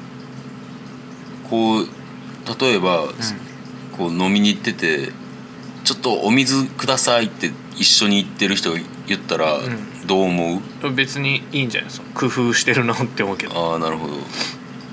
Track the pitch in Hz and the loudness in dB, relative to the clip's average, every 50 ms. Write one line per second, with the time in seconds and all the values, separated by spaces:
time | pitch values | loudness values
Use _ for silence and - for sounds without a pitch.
0 | - - - - - - - - - - - - - - - - - - - - | -14 -14 -14 -14 -14 -14 -14 -14 -14 -14 -14 -14 -14 -14 -14 -14 -14 -14 -14 -14
1 | - - - - - - - - - - 113 113 113 110 110 107 90 - - - | -14 -14 -14 -14 -14 -14 -14 -12 -6 -2 2 2 4 4 4 2 0 -2 -6 -12
2 | - - - - - - - - - - 117 - 131 131 117 98 90 92 90 82 | -14 -14 -14 -14 -14 -14 -14 -10 -8 -6 -2 2 4 4 4 6 4 4 4 4
3 | 76 69 - 127 113 110 104 95 87 - - - - - - - - - - - | 2 0 -4 -6 -6 -6 -6 -8 -10 -12 -14 -14 -14 -14 -14 -14 -14 -10 -4 -2
4 | 90 85 85 87 92 95 101 104 104 104 101 - - 120 - - 87 82 76 69 | -2 0 2 2 4 4 6 6 6 6 4 2 0 -2 -2 2 2 2 2 2
5 | 69 - - - - - - - - - - - - - - - - - - - | 0 -4 -8 -10 -14 -14 -14 -14 -14 -16 -16 -14 -14 -14 -8 -4 -2 -2 -2 0
6 | - 127 107 73 76 104 117 135 135 131 135 135 135 - - - - 123 135 127 | 0 0 2 2 4 6 6 6 6 6 4 2 2 0 -2 -2 0 2 4 4
7 | - 135 120 117 113 98 - - - 80 65 - - - - - - - - - | 6 6 6 4 4 2 -2 -2 -4 -4 -4 -6 -12 -8 -2 2 4 4 6 6
8 | 110 104 101 101 92 - - - 104 95 101 - - 90 82 85 80 - - - | 6 6 4 4 2 0 0 0 2 2 2 2 0 0 0 -2 -4 -8 -10 -8
9 | - - 101 95 - - 85 80 78 78 76 69 - 123 117 110 104 - - - | -4 -4 -4 -2 -2 -2 0 2 2 2 2 0 0 -4 -4 -6 -8 -10 -12 -6
10 | - 87 98 95 95 92 87 87 85 85 85 95 - - - - - 143 127 131 | 0 2 4 4 4 4 4 2 2 0 0 -2 -4 -8 -8 -4 -4 -2 0 0
11 | 135 131 - 143 139 139 135 131 131 - - 143 135 120 104 - - - - - | 0 0 0 -2 0 0 0 -2 -2 -4 -2 -2 0 0 0 -2 -4 -4 -8 -12
12 | - - - - 139 123 - 131 123 120 117 - - 139 120 131 120 117 117 - | -12 -8 -4 0 0 0 2 2 2 4 2 2 4 4 2 4 4 2 2 0
13 | 131 110 - - 107 98 95 90 - - - 87 85 82 82 82 82 80 80 80 | -2 -2 -2 -2 -2 -2 -2 -4 -4 -4 -2 0 0 0 0 0 0 -2 -2 -2
14 | 80 73 73 71 69 - - - - - - - - - - - - - | -4 -6 -6 -6 -8 -8 -6 -6 -6 -6 -8 -12 -14 -14 -14 -14 -14 -14